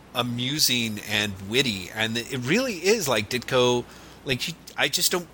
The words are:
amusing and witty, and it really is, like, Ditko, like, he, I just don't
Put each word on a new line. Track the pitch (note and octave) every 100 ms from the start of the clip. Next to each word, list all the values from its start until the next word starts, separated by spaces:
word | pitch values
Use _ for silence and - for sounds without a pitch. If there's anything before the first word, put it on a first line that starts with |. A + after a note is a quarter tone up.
| -
amusing | B2 A#2+ A#2+ B2+ D3+ C#3 B2 A#2 G#2 G#2
and | G#2+ G#2 F#2+ F#2+
witty, | B2 C3+ F#2+ F2+
and | A2 A2+ A#2
it | A2+ C3
really | B2 G#3+ C4 F3 F3+
is, | A3+ C#3
like, | A2 G#2
Ditko, | B2 - C3 B2 B2 A#2 - - -
like, | - C3
he, | - - - -
I | C#3+
just | - -
don't | F3+ E3+